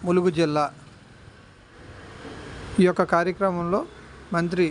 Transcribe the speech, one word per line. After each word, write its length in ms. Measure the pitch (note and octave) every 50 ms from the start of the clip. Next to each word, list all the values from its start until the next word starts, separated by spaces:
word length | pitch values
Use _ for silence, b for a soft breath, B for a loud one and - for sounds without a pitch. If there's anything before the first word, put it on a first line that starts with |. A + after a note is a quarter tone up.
| -
ములుగు 260 | F3 F3 F#3 F3 F#3
జిల్లా. 340 | D#3 D#3+ E3 D3+ D3 D3+ D3 C#3+ - - - - - - - - - - - - - - - - - - - - - - - - - - - - - - - - - - - - - - - - - -
ఈ 40 | F#3
యొక్క 180 | F3+ F3+ -
కార్యక్రమంలో 800 | F#3 - F3+ E3+ F3 F3+ F3+ - G3 F#3+ F3+ F3 E3+ E3+ F#3 A3+ E4 F4 - - - - - - - - G3
మంత్రి 320 | E3+ E3+ E3+ F3+ F3+ F3 D#3+